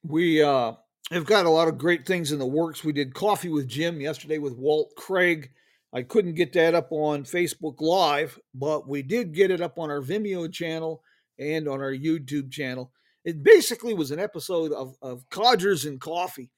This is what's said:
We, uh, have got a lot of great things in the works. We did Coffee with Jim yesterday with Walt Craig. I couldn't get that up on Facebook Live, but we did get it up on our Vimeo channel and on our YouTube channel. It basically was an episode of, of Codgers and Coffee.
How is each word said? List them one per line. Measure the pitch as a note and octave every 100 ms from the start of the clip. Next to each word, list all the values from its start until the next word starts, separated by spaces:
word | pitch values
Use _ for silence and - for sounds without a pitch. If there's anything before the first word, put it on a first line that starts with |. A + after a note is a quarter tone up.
| D#3+
We, | D#3 F3 D#3
uh, | D3 C3+ A#2 - _ _ -
have | E3+ D#3
got | G#3 E3+
a |
lot | D#3+ E3
of | B2
great | D#3+ E3+ B2+
things | F#3 D3+
in | D3
the | B2+
works. | D3 E3 D3+
We | D#3
did | C#3+ C3+
Coffee | C3 G3+ G3+ F3
with | D3+ C3
Jim | B2 E3+ E3
yesterday | C#3+ D3 D3+ D#3
with | C#3+ A#2+
Walt | C#3 D3+ - -
Craig. | - F#3+ F3+ E3 C3+ _ _ _ _
I | B2+
couldn't | B2+ A3 F3+
get | D#3+ E3+
that | F3+ E3
up | E3+ E3
on | D#3 D3+ D3
Facebook | C3 F3 F3 - D#3+ B2
Live, | D#3 F#3 E3 D3 D#3 - _ B2+
but | C#3+ D3+ C3
we | C#3+
did | C3+ A3+ F#3+ D#3
get | G3
it | F3+
up | E3+ E3+
on | D#3
our | C#3+
Vimeo | C3+ G3+ G#3 F3+ E3
channel | - D#3+ D#3+ D#3+ D#3+ _ _ _ -
and | C#3+ D#3+ D3+
on | C3+
our | C3+
YouTube | C3+ D#3 D#3+ C3 D3 C3+
channel. | C#3+ C3+ B2+ B2+ _ _ _
It | - D#3+
basically | C#3+ G#4 - A#3 A#3
was | G3+ C#3
an | D3+
episode | G#3 E3 - F3 D#3+
of, | C#3 C3 C3
of | C3 B2 _
Codgers | F#3+ A#3 G#3 F#3+ F3 D3
and | C3
Coffee. | D#3+ E3+ F3+ - B2